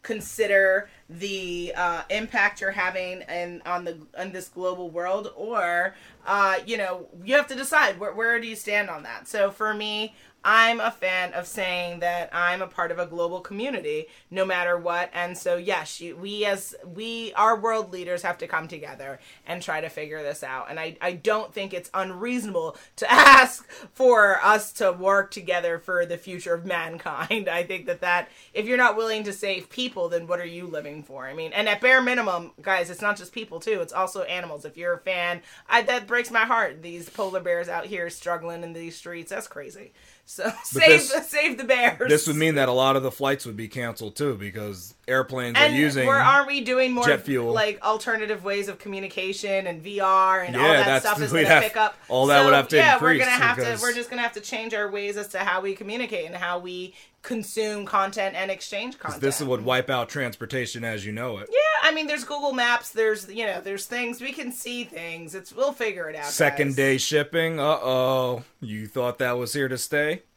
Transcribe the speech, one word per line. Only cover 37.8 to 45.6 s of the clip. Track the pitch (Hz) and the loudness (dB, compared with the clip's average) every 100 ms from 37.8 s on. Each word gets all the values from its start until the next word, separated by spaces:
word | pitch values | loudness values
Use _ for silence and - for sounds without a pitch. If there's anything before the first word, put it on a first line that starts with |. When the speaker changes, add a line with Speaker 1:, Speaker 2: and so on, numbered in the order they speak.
| 175 | -6
Speaker 1:
here | 196 170 | -6 -8
struggling | - 175 170 170 170 | -8 -6 -4 -6 -10
in | 170 | -10
these | 165 170 165 | -12 -14 -14
streets. | 175 170 165 | -14 -14 -10
That's | 196 - | -10 -10
crazy. | - 139 - - _ - _ - | -14 -16 -18 -20 _ -20 _ -20
So, | - | -6
<laughs> | 202 | -6
Speaker 2:
But | - - | -6 -6
Speaker 1:
save | - 320 | 4 8
Speaker 2:
this, | 311 - | 8 6
Speaker 1:
the, | 294 | -2
save | 311 294 311 240 | -2 -2 -2 -2
the | 247 | 0
bears. | 254 240 160 254 | 4 4 2 4
Speaker 2:
this | 151 165 | 4 4
would | 151 | 0
mean | 160 147 | 2 4
that | 131 | 2
a | |
lot | 127 131 135 | 4 4 4
of | |
the | 131 | 0
flights | - 139 139 120 | -2 -2 0 -4
would | 104 | -10
be | 107 | -10
canceled, | 127 120 113 107 - | -8 -8 -8 -12 -4
too, | 147 107 | -4 -4
because | 101 104 104 95 90 _ - | -8 -8 -10 -10 -16 _ 0
airplanes | 131 131 131 120 | 0 0 -4 0
Speaker 1:
And | 175 | 4